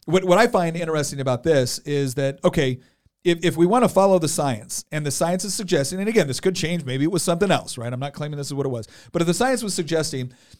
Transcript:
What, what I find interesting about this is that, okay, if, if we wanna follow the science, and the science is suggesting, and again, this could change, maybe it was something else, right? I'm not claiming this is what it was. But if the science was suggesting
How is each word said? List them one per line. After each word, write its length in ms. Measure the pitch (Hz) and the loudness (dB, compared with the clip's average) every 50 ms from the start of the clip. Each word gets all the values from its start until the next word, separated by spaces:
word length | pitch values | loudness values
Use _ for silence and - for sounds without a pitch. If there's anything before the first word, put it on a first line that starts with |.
| _ | _
What, 180 | - 165 185 185 | 0 0 0 4
what 140 | 185 175 202 | 4 6 6
I 80 | 240 | 6
find 300 | 240 233 190 175 165 165 | 4 4 2 0 0 -2
interesting 440 | 170 170 160 156 151 143 - 147 139 | -4 -4 -2 -2 -2 -2 -2 -4 -4
about 220 | 131 131 127 123 - | -2 -2 -2 0 2
this 360 | 165 156 135 123 117 - - | 2 4 4 2 0 -2 -8
is 340 | - 147 143 143 139 135 120 | -6 -4 -2 -2 -2 -2 -2
that, 240 | 143 139 135 139 - - | -2 -4 -4 -4 0 0
okay, 360 | 139 - 170 143 131 131 127 - _ _ _ _ _ _ _ _ | 2 2 2 0 0 -2 -4 -8 _ _ _ _ _ _ _ _
if, 200 | 175 170 165 180 | 0 0 2 2
if 120 | 180 131 | 0 4
we 100 | 156 170 | 4 4
wanna 220 | 175 220 254 240 175 | 4 6 4 4 4
follow 300 | - 190 196 196 190 180 | 4 4 6 6 4 4
the 100 | 160 143 | 2 0
science, 560 | - - 147 139 117 104 113 - - - - _ 160 | 0 0 -2 -2 -2 -4 -6 -10 -10 -10 -10 _ -8
and 120 | 151 147 | -6 -4
the 40 | 143 | -4
science 340 | 135 - 175 165 180 185 208 | -2 -2 -2 0 0 -2 -4
is 100 | 202 - | -6 -6
suggesting, 460 | - 208 175 180 143 135 - 180 185 | -6 -4 0 0 0 0 -2 -4 -4
and 80 | 202 220 | -4 0
again, 180 | 233 220 160 | 2 2 2
this 140 | 139 127 - | 2 -2 -2
could 160 | - 185 175 | -2 -2 -2
change, 280 | - 165 156 175 170 139 | 0 -2 -2 -4 -4 -4
maybe 200 | 127 127 135 143 | -4 -2 0 0
it 60 | 165 | 0
was 120 | 208 165 - | 0 0 0
something 280 | 185 170 170 208 202 | 0 0 2 2 2
else, 260 | 160 113 - - - 123 | 2 0 0 -6 -10 -8
right? 140 | 113 120 127 | -8 -8 -6
I'm 80 | 123 | -6
not 140 | 139 143 - | -6 -8 -8
claiming 220 | - 151 147 147 | -8 -10 -8 -8
this 120 | 143 139 135 | -8 -8 -6
is 60 | 143 | -6
what 120 | 139 135 | -4 -4
it 40 | 131 | -4
was. 160 | 123 117 110 - - - - - - | -4 -6 -8 -12 -18 -20 -20 -6 -4
But 100 | 170 170 | -2 0
if 40 | |
the 80 | 170 170 | 0 0
science 280 | - 240 262 262 233 233 | 0 0 0 0 -2 -2
was 120 | 196 175 | -4 -4
suggesting 580 | - 165 147 165 160 147 160 - 131 127 131 - _ _ _ - _ | -4 -4 -2 -2 -2 -2 -2 -4 -6 -8 -8 -10 _ _ _ -20 _